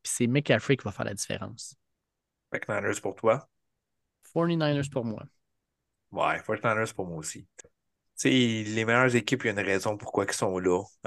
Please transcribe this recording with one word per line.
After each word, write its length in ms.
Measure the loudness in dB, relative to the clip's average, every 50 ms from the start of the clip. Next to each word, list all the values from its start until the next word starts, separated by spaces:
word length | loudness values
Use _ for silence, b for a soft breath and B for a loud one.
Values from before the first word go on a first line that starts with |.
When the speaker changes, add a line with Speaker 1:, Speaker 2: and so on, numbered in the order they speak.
| -8
Speaker 1:
puis 100 | -6 -2
c'est 120 | 0 2
McCaffrey 500 | 2 2 2 4 4 2 4 4 2 0
qui 80 | 0 0
va 80 | -6 -6
faire 140 | -4 -6
la 80 | -6 -6
différence. 600 | -8 -8 -6 -6 -8 -8 -10 -12 -14 -16 -18 -18 _ _ _ _ _ _ _ _ _ _ _ _ _ _ -10 -10
Speaker 2:
Fait 80 | -8
que 100 | -6 -4
Niners 300 | -4 -2 0 -2 -2 -2
pour 140 | -4 -6 -6
toi ? 340 | 0 2 2 2 2 0 _ _ _ _ _ _ _ _ _ _ _ _ _ _ _ _ -6 -2
Speaker 1:
Forty-niners 560 | 0 0 2 2 2 2 2 0 0 -2 -2 -4
pour 140 | -4 -4
moi. 160 | -4 -6 -8 -12 -16 _ _ _ _ _ _ _ _ _ _ _ _ _ _ _ _
Speaker 2:
Ouais, 280 | -4 -2 0 0 0 -2 -4
forty-niners 480 | -6 -6 -2 0 0 0 0 -2 -4 -4
pour 120 | -8 -8
moi 100 | -6 -6
aussi. 300 | -10 -10 -10 -12 -14 -18 _ _
Tu 100 | -20 -20 -20 _ _ _ _ _ _ _ _ _
sais, 120 | -2 2 2
les 560 | 4 4 4 2 0 -2 -4 -4 -2 -2 2
meilleures 320 | 4 4 6 6 6 4
équipes, 280 | 2 2 2 -2 0 0
il 20 |
y 20 | -2
a 40 | -2 0
une 80 | 0
raison 300 | 0 0 0 0 -2 -4
pourquoi 300 | -6 -6 -4 -2 0 0 0
ils 60 | -2
sont 240 | -2 -2 -2 0 2
là. 240 | 2 2 2 2 0 -4 _ _ -8